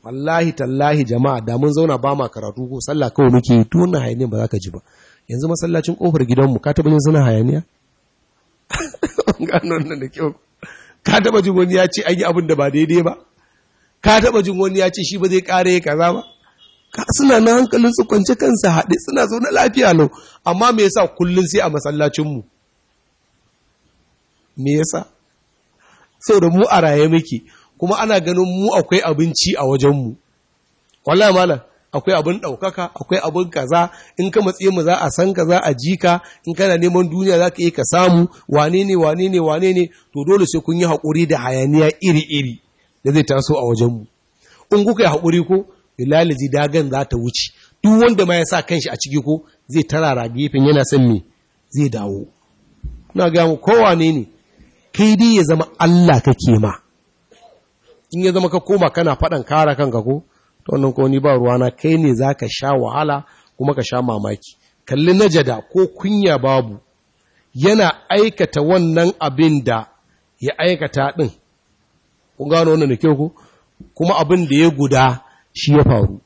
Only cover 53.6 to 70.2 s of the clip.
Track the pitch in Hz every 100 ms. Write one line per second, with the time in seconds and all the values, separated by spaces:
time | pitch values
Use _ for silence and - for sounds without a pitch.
53.6 | - 233 214 170 160 151 104 _ _ _
54.6 | _ _ _ - 214 208 233 214 156 160
55.6 | 160 - 170 175 170 127 - 123 - 110
56.6 | 107 - _ _ _ _ _ _ _ _
57.6 | _ _ _ _ _ 170 185 180 180 175
58.6 | - 196 160 - 160 131 160 151 117 151
59.6 | 156 135 139 117 110 143 _ _ _ _
60.6 | - 139 135 123 135 135 143 131 123 123
61.6 | 123 - 156 160 151 117 135 143 - -
62.6 | 135 135 117 131 151 143 - _ _ _
63.6 | 135 135 117 123 123 107 104 107 - _
64.6 | _ _ - 135 165 190 208 160 131 110
65.6 | - 185 185 - 190 208 196 143 131 135
66.6 | 113 101 _ _ _ _ _ _ _ 127
67.6 | 175 220 180 - _ 196 220 - 165 151
68.6 | 147 185 165 160 175 190 156 135 160 147
69.6 | 120 113 110 _ _ _